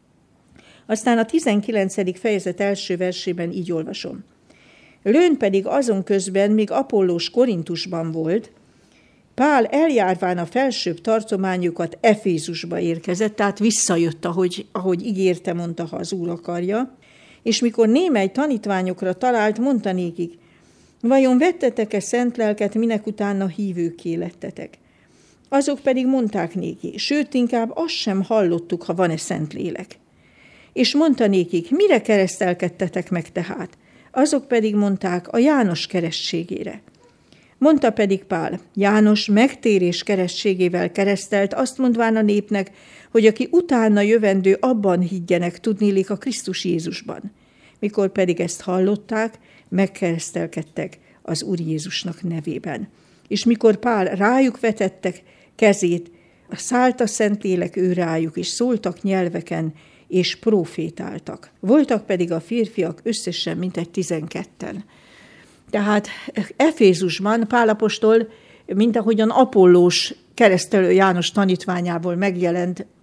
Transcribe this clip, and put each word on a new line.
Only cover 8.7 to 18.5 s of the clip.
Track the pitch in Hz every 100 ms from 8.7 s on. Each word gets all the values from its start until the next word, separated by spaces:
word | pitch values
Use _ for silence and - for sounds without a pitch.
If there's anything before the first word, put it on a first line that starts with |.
| _ _ _ _ _ _
Pál | - 285 277 220
eljárván | 285 320 247 185 180 180 175
a | 165
felsőbb | 247 269 214 180 165
tartományukat | 226 220 220 196 190 180 175 170 170 -
Efézusba | 233 214 202 165 151 165 170 175
érkezett”, | 175 165 185 180 214 214
tehát | 202 202
visszajött, | 220 - - 170 165 156 170
ahogy, | 175 180 - -
ahogy | - 185 180 233
ígérte, | 190 190 175 196
mondta, | 175 170 170 165
ha | 180
az | 170
Úr | 190 170
akarja, | 170 - 175 180 220 254 - _ _ - _
„és | 226 220
mikor | 240 220 220
némely | 262 370 226 190
tanítványokra | 262 302